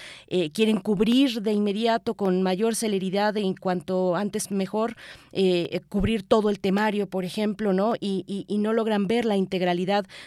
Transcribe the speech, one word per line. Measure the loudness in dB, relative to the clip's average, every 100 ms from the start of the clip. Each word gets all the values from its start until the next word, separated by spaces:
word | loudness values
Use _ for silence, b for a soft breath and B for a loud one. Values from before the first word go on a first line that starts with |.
| B B B
eh, | -2 -2
quieren | 2 2 2
cubrir | 0 0 4 4 4 0
de | -2
inmediato | 0 0 0 0 0 -2 -2
con | 0 2
mayor | 2 2 0 0
celeridad, | -2 -2 -2 0 0 0
en | -2 -2
cuanto | -2 -4 -2 0 0 0
antes | -2 -4 -4
mejor, | -4 -2 -2 -4 -6 B B B 0
eh, | 2 2 0
eh, | -6 -4
cubrir | -2 0 0
todo | 4 4 4
el | 0
temario, | 0 2 0 0 -2
por | -4 -4
ejemplo, | -2 -2 0 0
¿no? | 2 2 0
Y, | -2 -4 -4
y, | -8 -4
y | -2
no | 0
logran | 0 0 0 0
ver | 0 2
la | 0
integralidad | 0 0 0 0 0 0 -2 B